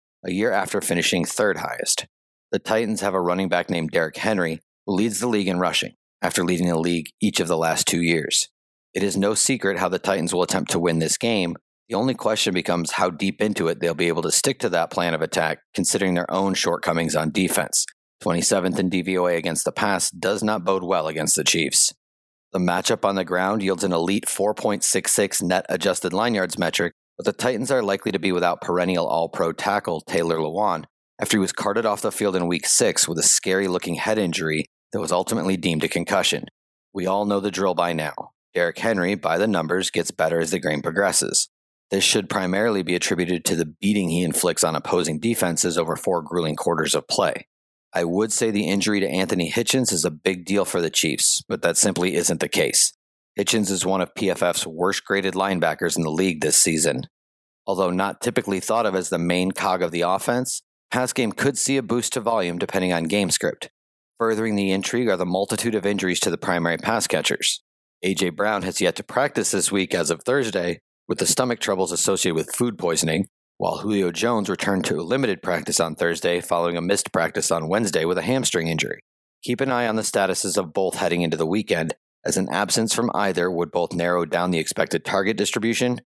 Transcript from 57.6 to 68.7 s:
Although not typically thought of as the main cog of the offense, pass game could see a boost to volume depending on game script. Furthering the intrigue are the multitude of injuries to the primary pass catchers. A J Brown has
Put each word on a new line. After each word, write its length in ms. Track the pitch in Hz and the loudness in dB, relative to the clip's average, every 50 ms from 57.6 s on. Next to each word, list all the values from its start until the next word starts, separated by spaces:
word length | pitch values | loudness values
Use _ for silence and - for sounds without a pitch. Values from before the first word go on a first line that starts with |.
| - | -6
Although 260 | 95 98 90 95 87 | -4 -2 0 0 0
not 300 | 90 92 98 101 - - | 2 0 -2 -2 -4 -4
typically 380 | - 123 - 127 - 101 98 92 | -4 -2 0 0 0 0 -2 -2
thought 260 | - - 110 117 113 | -2 0 0 2 2
of 100 | 104 92 | 2 0
as 140 | 92 87 - | 0 -2 -2
the 80 | 92 | -2
main 340 | 82 85 87 90 90 92 95 | -2 0 0 2 2 0 0
cog 300 | - - - 98 92 90 | -2 -2 0 0 0 0
of 100 | 90 82 | 0 -2
the 100 | 82 85 | 0 0
offense, 600 | 87 87 95 98 - 127 120 127 123 - - - - _ _ _ _ - | 0 0 0 0 0 0 -2 -2 -2 -4 -6 -10 -10 _ _ _ _ -6
pass 200 | - 127 127 123 | -2 -2 -2 -2
game 200 | - 135 120 107 | 0 0 0 -2
could 260 | - - - 143 127 | 0 0 0 0 0
see 200 | - - - 139 | 0 0 0 0
a 60 | 135 117 | 0 0
boost 300 | 90 117 123 110 - - | 0 -2 -2 -2 -2 -2
to 60 | 127 | -2
volume 400 | 101 117 113 110 90 87 85 87 | 0 0 0 0 0 0 -2 -4
depending 340 | 95 - - 95 92 90 87 | -4 -2 0 0 2 2 2
on 120 | 85 80 | 0 0
game 260 | 80 98 104 98 - | 0 0 0 0 0
script. 400 | - - - - - - - - _ _ _ _ _ _ _ _ _ - | 0 0 0 -2 -4 -6 -12 -18 _ _ _ _ _ _ _ _ _ -2
Furthering 360 | 117 113 110 107 113 110 104 | 0 0 0 0 0 0 0
the 160 | 101 98 95 | 2 2 2
intrigue 380 | 95 98 95 - - 120 123 110 | 2 0 0 -2 -2 0 2 2
are 80 | 95 | 2
the 80 | 87 92 | 2 0
multitude 480 | 90 87 95 101 - 120 101 - 117 110 | 0 0 0 0 0 -2 -2 -2 0 0
of 120 | 101 92 | 0 0
injuries 340 | 101 104 95 95 90 90 - | 0 0 0 0 0 0 0
to 100 | - 90 | 0 -2
the 80 | 82 | -2
primary 400 | - - - 87 85 85 85 82 | -2 0 0 0 2 2 0 -2
pass 300 | 78 - 107 117 107 - | -2 0 0 0 0 0
catchers. 560 | - 92 90 82 - - - - - - - _ _ _ _ _ _ _ - | 0 0 0 0 0 -2 0 -2 -2 -2 -4 _ _ _ _ _ _ _ -4
A 140 | 90 95 95 | -2 -2 0
J 160 | 87 95 87 | 0 0 -2
Brown 320 | 76 - 101 107 107 98 90 | 0 0 0 0 0 0 -2
has 180 | 92 | -2